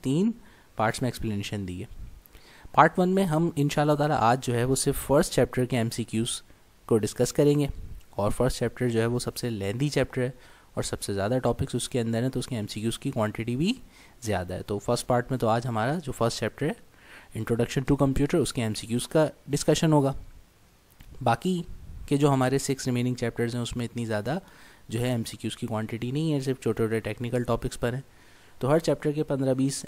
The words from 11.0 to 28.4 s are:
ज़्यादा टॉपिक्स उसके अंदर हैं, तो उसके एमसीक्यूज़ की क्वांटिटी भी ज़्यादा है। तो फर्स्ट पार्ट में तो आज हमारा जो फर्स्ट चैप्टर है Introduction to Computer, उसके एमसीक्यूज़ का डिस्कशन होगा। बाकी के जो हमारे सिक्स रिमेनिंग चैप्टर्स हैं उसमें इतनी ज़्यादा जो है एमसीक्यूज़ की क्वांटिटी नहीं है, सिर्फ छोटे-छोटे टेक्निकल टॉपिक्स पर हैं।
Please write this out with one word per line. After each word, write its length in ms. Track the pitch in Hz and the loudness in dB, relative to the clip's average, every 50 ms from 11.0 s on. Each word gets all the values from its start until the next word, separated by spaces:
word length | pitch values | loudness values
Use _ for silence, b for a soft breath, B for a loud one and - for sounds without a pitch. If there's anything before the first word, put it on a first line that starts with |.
| - - 104 | -4 -4 -2
ज़्यादा 240 | 98 95 104 123 131 | -2 0 0 0 2
टॉपिक्स 360 | 123 131 120 - 143 139 - | 2 0 0 0 -2 -2 -2
उसके 240 | 123 - - - 127 | -4 -4 -2 -2 -2
अंदर 220 | 117 117 117 113 | -2 0 0 0
हैं, 100 | 120 131 | 0 0
तो 80 | 127 127 | -2 -4
उसके 160 | 120 - 131 | -4 -4 -4
एमसीक्यूज़ 440 | 110 104 101 - 107 104 113 110 - | -4 -4 -6 -6 -4 -4 -4 -4 -4
की 120 | - 139 | -6 -4
क्वांटिटी 440 | - 120 107 107 104 - 113 117 120 | -2 0 0 0 -2 -4 -4 -4 -2
भी 200 | 127 160 196 254 - - B B B B B B B - | 0 0 0 0 -2 -6 B B B B B B B -4
ज़्यादा 320 | 113 101 92 90 90 90 | -2 -2 -2 -2 -4 -6
है। 60 | 87 | -8
तो 180 | - - 104 101 | -6 -6 -6 -4
फर्स्ट 260 | - - 120 120 - - | 0 0 0 0 2 0
पार्ट 240 | 127 123 120 - | 0 0 2 0
में 80 | 135 123 | -2 0
तो 80 | 123 110 | 2 2
आज 180 | 110 120 117 131 | 2 2 0 -2
हमारा 280 | 117 107 107 127 147 | -2 0 0 0 -2
जो 160 | 190 160 135 120 | -2 -4 -6 -4
फर्स्ट 260 | - 117 117 - - | 0 0 0 0 0
चैप्टर 260 | 117 107 - - 139 | -4 -4 -4 -2 -4
है 200 | 156 233 - - - B B B B B B B B - 110 | -4 -4 -6 -10 -20 B B B B B B B B -8 -6
Introduction 460 | 110 - 117 113 117 - - 143 127 | -2 0 0 0 0 0 0 -2 2
to 100 | - 147 135 | 2 2 4
Computer, 380 | 143 139 131 135 139 143 - | 4 2 4 4 2 4 4
उसके 260 | 175 139 - - - | 2 2 2 0 -2
एमसीक्यूज़ 460 | 117 110 107 - - 113 113 123 - - | -2 -2 -2 -4 -6 -4 -4 -4 -2 0
का 200 | - 160 156 147 - - - - | 2 4 4 2 0 -6 -8 -4
डिस्कशन 440 | 135 147 - - 151 - - 160 151 | -4 -2 2 2 2 4 4 4 6
होगा। 200 | 147 135 135 135 - - - - - - _ _ _ - _ _ _ _ _ - - - - - - 123 | 6 4 2 0 -4 -10 -14 -18 -20 -20 _ _ _ -20 _ _ _ _ _ -20 -20 -20 -18 -12 -4 0
बाकी 300 | 117 113 - - 185 185 170 170 - - - - - - - - - | 0 0 2 2 0 0 -2 -2 -6 -10 -14 -14 -14 -14 -12 -4 -2
के 80 | 147 139 | 0 4
जो 120 | 147 147 | 4 4
हमारे 300 | 139 131 127 127 131 139 | 4 4 2 2 2 0
सिक्स 260 | - - 139 131 - | 0 -2 -4 -2 -2
रिमेनिंग 300 | 131 123 120 120 127 123 | -2 0 0 0 0 0
चैप्टर्स 400 | 120 123 117 - - 117 117 113 | -2 -2 -4 -2 -2 -2 -2 -2
हैं 60 | 123 | -4
उसमें 220 | 120 113 - 127 120 | -4 -4 -4 -6 -6
इतनी 200 | 113 - 120 117 | -6 -6 -6 -4
ज़्यादा 340 | 110 113 104 104 117 143 190 B B B B B B B B B B | -2 -2 -4 -2 -2 -4 -4 B B B B B B B B B B
जो 100 | 113 113 | -4 -2
है 100 | 120 123 | 0 0
एमसीक्यूज़ 460 | 127 117 110 - - - - 110 - - | 0 -2 -2 -4 -8 -8 -8 -8 -6 -6
की 100 | - 113 | -6 -4
क्वांटिटी 440 | 110 107 110 107 - 117 120 123 | -4 -4 -4 -4 -6 -6 -4 -4
नहीं 200 | 131 147 160 160 | -2 -2 0 0
है, 80 | 151 143 | 0 0
सिर्फ 200 | 131 131 127 - | 0 -2 -4 -2
छोटे-छोटे 380 | - 120 110 - 113 110 110 113 | 0 -2 0 2 0 0 0 -2
टेक्निकल 420 | 104 107 107 - 120 120 120 123 120 | -2 -4 -6 -4 -6 -2 -2 -2 0
टॉपिक्स 340 | 117 117 113 - 123 - - | 0 0 0 -2 -4 -6 -2
पर 180 | - 120 123 | -2 -2 -2
हैं। 80 | 139 139 - b b b b b b | -2 -6 -10 b b b b b b